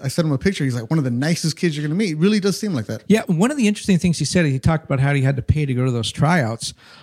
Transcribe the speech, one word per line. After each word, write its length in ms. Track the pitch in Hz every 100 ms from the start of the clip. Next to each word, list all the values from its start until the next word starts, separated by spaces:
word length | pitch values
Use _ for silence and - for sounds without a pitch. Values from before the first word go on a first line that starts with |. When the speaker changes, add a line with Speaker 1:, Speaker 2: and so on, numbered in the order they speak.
Speaker 1:
I 40 | 135
sent 200 | - 165
him 40 |
a 60 | 135
picture. 260 | 190 190
He's 120 | 139 120
like, 140 | 113
"One 80 | 160
of 40 |
the 60 | 131
nicest 460 | 120 147 170 160 -
kids 180 | 175 147
you're 80 | 151
gonna 100 | 165
meet." 140 | 214
It 60 | 151
really 220 | 190 214
does 200 | 196 175
seem 140 | 214 147
like 100 | 107
that. 180 | 113 -
Speaker 2:
Yeah, 160 | 214 220
one 240 | 165 226
of 80 | 294
the 100 | 214
interesting 300 | 208 - 185
things 220 | 180 156
he 60 | 147
said, 200 | 180 156
he 140 | 131
talked 260 | - 156 -
about 140 | 135
how 140 | 135
he 80 | 143
had 120 | 131 135
to 40 |
pay 240 | - 151 147
to 80 |
go 100 | 123
to 80 | 131
those 200 | 120 113
tryouts. 640 | - 143 175 117 117 - - - -